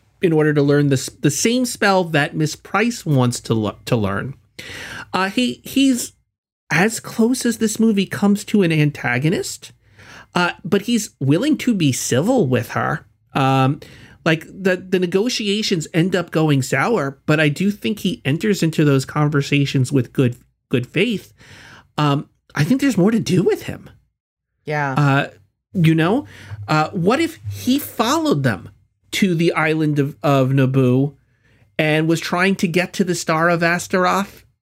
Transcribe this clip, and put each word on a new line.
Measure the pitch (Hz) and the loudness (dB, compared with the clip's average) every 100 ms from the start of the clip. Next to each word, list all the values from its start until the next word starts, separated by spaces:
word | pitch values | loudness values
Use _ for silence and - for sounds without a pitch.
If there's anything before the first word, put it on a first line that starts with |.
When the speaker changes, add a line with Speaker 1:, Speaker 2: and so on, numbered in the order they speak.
| _ _ | _ _
Speaker 1:
in | 170 | 0
order | 156 151 | 2 2
to | 151 | 2
learn | 143 147 143 | 2 4 4
this, | 131 - | 0 -2
the | - 147 | -2 0
same | - 226 247 247 | 2 0 0 -2
spell | - 208 190 170 | 0 2 2 2
that | 151 156 160 | 0 -2 -2
Miss | 156 - | -4 -4
Price | - 196 233 233 160 | -6 -2 -2 -2 0
wants | 135 123 123 | 2 2 0
to | - | -2
le-, | 113 101 - - | -2 -2 -6 -2
to | 120 | -2
learn. | 98 98 117 - _ - - - - - - | 0 -4 -8 -12 _ -20 -18 -16 -14 -16 -6
Uh, | 185 190 | -4 -2
he, | 254 247 247 | -2 -2 -4
he's | - 262 269 240 - - _ _ _ _ - | -4 0 2 0 -4 -14 _ _ _ _ -4
as | 156 214 - | 0 0 -2
close | - - 226 254 240 | -6 0 0 2 -2
as | 214 | -2
this | 220 - | -2 2
movie | 226 202 185 | 2 2 -2
comes | - 202 202 - | 0 2 2 0
to | 208 | 2
an | 170 | 2
antagonist, | 156 147 - 123 123 156 240 403 - - _ _ - - - - 180 | 4 2 0 -2 0 0 -2 -6 -12 -18 _ _ -20 -20 -20 -6 -2
uh, | 175 - | -2 -4
but | 165 202 | -2 -2
he's | 196 233 - _ | 0 -2 -2 _
willing | 135 165 294 285 | 0 2 2 0
to | - | 0
be | 202 147 | 2 0
civil | 123 - 123 196 262 135 | 0 0 0 2 2 2
with | 123 117 | 0 -2
her. | 120 127 151 - _ _ | -4 -4 -6 -10 _ _
Um, | - 135 135 131 151 - - - - 170 | -2 0 2 2 -2 -10 -20 -20 -6 -2
like, | 160 - | -2 -4
the, | 190 185 180 | -4 -2 -2
the | 185 185 | -2 -2
negotiations | 180 190 247 - 208 208 214 180 - | 0 0 -2 -2 -2 -2 -2 -4 -2
end | - 180 185 | 0 0 0
up | 170 | -2
going | 165 156 139 | 0 2 2
sour, | 127 131 185 214 139 - - | 0 0 0 0 -4 -6 -2
but | 151 | 2
I | 151 | 2
do | 147 196 | 0 -2
think | 202 226 214 | -2 -6 -4
he | 190 - | -4 -4
enters | 135 165 214 190 | -4 -2 0 0
into | 160 160 147 | 0 2 2
those | 139 135 | 2 0
conversations | 151 147 143 139 143 139 143 127 | -2 0 0 0 0 0 0 0
with | 139 120 | 0 0
good, | - 120 - _ _ _ | 0 0 -2 _ _ _
good | 123 117 | -4 -2
faith. | 165 240 196 - _ - - - - _ - | -2 -2 -2 -8 _ -20 -20 -20 -20 _ -2
Um, | 147 143 - _ _ 147 | 0 0 -4 _ _ -4
I | |
think | 151 269 | 0 2
there's | 277 196 | 2 2
more | 190 | 2
to | 226 | 2
do | - 185 | 0 0
with | 302 403 | 2 -2
him. | - - - - _ _ _ _ _ _ - | -6 -12 -16 -20 _ _ _ _ _ _ -8
Speaker 2:
Yeah. | 151 139 | -4 -2
Speaker 1:
Uh, | 135 143 139 - - _ _ _ | 0 2 2 -2 -10 _ _ _
you | 190 165 | 0 2
know, | 160 165 254 285 - - - - | 4 2 0 -4 -14 -18 -14 -2
uh, | 156 156 | 0 0
what | 175 175 285 | 0 0 0
if | 330 - - | -2 -6 -12
he | 202 240 277 | -6 -2 -2
followed | - - 226 320 311 151 | -2 -4 0 0 0 0
them | 131 92 104 - _ _ _ | 0 -2 -8 -20 _ _ _
to | - 196 165 | -2 0 2
the | 170 | 0
island | 165 156 160 151 147 | 0 0 0 0 0
of, | 139 - | -2 -2
of | 151 139 131 | 0 2 2
Naboo | 135 131 135 127 127 147 - _ _ _ _ _ - | 2 2 2 2 2 0 -6 _ _ _ _ _ -4
and | 156 156 160 | 0 0 0
was | 160 | -2
trying | - 175 190 196 | -2 0 0 0
to | 185 | 0
get | 170 180 | 0 -2
to | - | -2
the | 180 175 | -2 -2
Star | - 160 170 | -2 0 2
of | 170 | 2
Astaroth | 170 175 - 185 180 180 202 - _ _ | 0 -2 -2 0 0 0 -4 -10 _ _